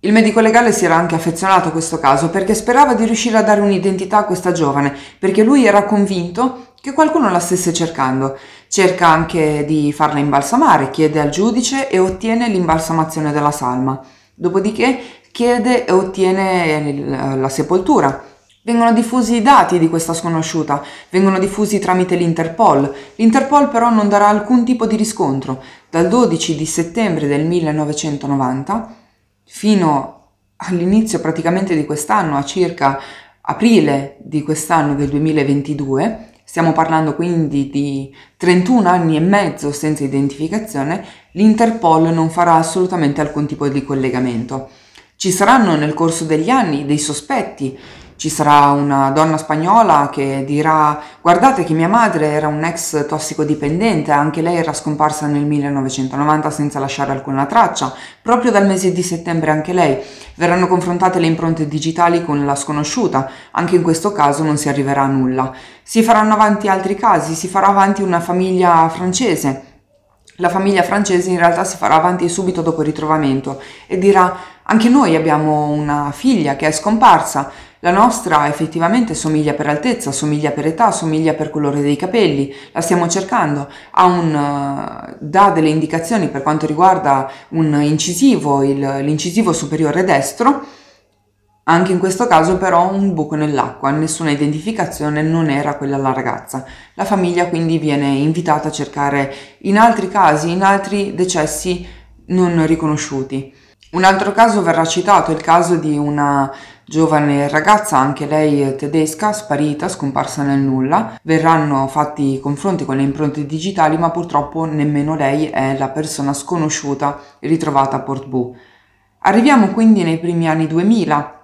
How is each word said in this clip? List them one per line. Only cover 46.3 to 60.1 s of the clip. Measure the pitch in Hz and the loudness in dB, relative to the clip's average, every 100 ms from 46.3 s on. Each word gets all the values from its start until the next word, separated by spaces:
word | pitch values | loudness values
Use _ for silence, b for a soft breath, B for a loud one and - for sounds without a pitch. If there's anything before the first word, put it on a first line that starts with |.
| 156 170 | 0 2
anni | 262 196 143 143 | 2 0 -2 -2
dei | 147 | -2
sospetti, | 151 143 - 262 - - 135 - B B B - | -2 -8 -4 -4 -4 -8 -10 -10 B B B -8
ci | 156 | -6
sarà | 151 147 147 143 | -2 4 6 6
una | 143 143 139 135 | 2 0 0 2
donna | 143 160 156 | 2 2 0
spagnola | - 160 170 214 170 151 143 | -2 -2 2 4 6 4 2
che | 143 135 135 | -2 -4 -4
dirà: | 135 147 156 156 151 147 B B | -2 0 2 2 2 0 B B
"Guardate | 170 175 254 269 | 2 4 4 2
che | 165 160 | -2 0
mia | 170 | 2
madre | 233 220 170 151 | 2 2 2 0
era | 151 151 | 0 -2
un | 151 | -2
ex | 165 170 - 151 143 | -4 -6 -4 -4 -2
tossicodipendente, | 151 - 156 151 151 143 165 220 170 151 | -4 -6 -4 -2 -2 -2 0 0 0 0
anche | 143 151 151 | 0 0 -2
lei | 170 175 | -2 0
era | 165 | -2
scomparsa | 147 - 147 151 151 147 | -4 -4 0 -2 0 -2
nel | 147 147 | -2 0
millenovecentonovanta | 147 143 143 131 131 131 135 147 156 151 | -2 -2 -2 -4 -4 -6 -2 0 0 -2
senza | 151 147 139 | -4 -4 -2
lasciare | 135 - 139 | -6 -4 -4
alcuna | 135 143 135 139 | -6 -4 -4 0
traccia". | 226 196 - 131 B B B | 2 0 -2 -8 B B B
Proprio | - 240 247 | 0 2 2
dal | 208 196 | 2 2
mese | 185 185 | 2 0
di | 170 | 0
settembre | 175 170 175 165 156 | -4 -4 -4 -2 0
anche | 156 156 | 0 0
lei. | 180 156 135 B | 0 2 0 B